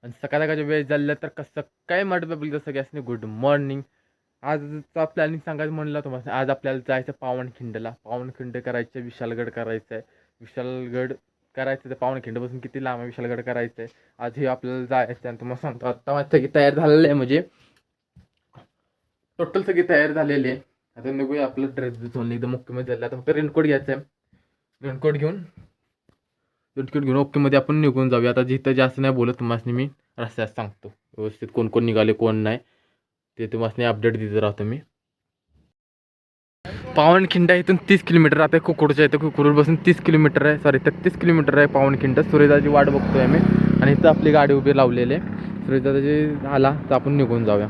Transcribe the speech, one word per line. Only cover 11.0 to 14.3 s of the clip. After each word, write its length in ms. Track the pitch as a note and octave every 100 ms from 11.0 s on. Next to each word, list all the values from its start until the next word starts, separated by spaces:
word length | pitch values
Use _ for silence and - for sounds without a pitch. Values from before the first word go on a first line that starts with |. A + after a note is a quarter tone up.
| B2+ C3 _ _ _ -
करायचं, 340 | C3 C3+ B2+
तर 60 | C3+
पावनखिंडपासून 640 | B2+ C3+ A#2+ A2+ B2 B2+
किती 240 | A#2+ C3+
लांब 140 | C3 B2
आहे 80 | B2
विशालगड 360 | A#2+ A#2+ A#2+
करायचं 400 | B2 A#2+ A#2 -
आहे. 120 | A2+ _ _ _
आज 120 | A#2+